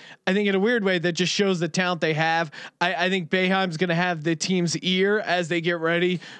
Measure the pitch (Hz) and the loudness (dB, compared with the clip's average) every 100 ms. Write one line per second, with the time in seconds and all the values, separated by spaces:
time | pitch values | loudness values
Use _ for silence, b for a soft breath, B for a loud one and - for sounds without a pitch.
0 | B B - 196 202 196 214 247 196 185 | B B 0 2 2 2 2 2 2 0
1 | 170 170 180 - 196 180 165 185 180 170 | 0 0 0 0 0 0 -2 0 0 0
2 | 160 156 160 165 160 B B - 175 170 | 0 0 0 0 -2 B B -2 -2 0
3 | 185 190 165 190 185 190 190 156 180 165 | 0 0 0 0 2 2 0 -2 0 0
4 | 180 170 156 165 - 180 175 160 180 185 | 0 0 -2 -2 0 0 0 -2 0 0
5 | 196 214 - 180 160 170 170 175 160 170 | 2 0 0 -2 0 -2 0 0 0 2
6 | 180 180 B | 0 -2 B